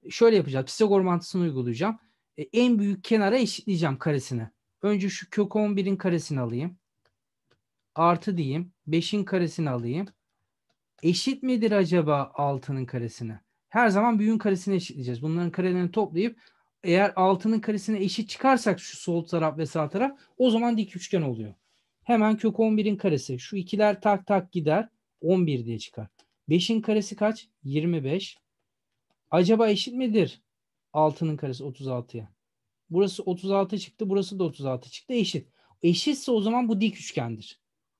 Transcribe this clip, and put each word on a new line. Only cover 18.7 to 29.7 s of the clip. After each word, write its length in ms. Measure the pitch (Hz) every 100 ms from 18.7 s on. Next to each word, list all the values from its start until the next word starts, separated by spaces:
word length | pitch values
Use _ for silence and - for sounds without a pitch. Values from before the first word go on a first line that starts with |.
| 185
şu 180 | - -
sol 280 | - 170 165
taraf 320 | 170 160 151
ve 80 | 156
sağ 240 | 160 147
taraf 300 | 196 269 277 _ -
o 120 | 254
zaman 280 | 226 240 226
dik 180 | 208 180
üçgen 260 | - 190
oluyor. 320 | 147 113 107 - _ _ _ _
Hemen 340 | - 233 214 214
kök 220 | 226 220
on 180 | 220 214
birin 180 | 208 202
karesi. 440 | 202 147 - 127
Şu 180 | - 202
ikiler 440 | 180 208 208 202
tak 260 | 208 202 196
tak 240 | 202 185
gider. 380 | 180 151 165 226 _ _ _
On 260 | 160 185 170
bir 180 | 131 117
diye 140 | 113
çıkar. 280 | - - 107 _ _ _ -
Beşin 320 | 170 175 226
karesi 340 | 220 214 202 202
kaç? 340 | 208 220 - _
Yirmi 400 | 139 143 165 165
beş. 340 | 135 175 190 - _ _ _ _ _ _ _ _ _
Acaba 380 | 165 180 220
eşit 240 | 226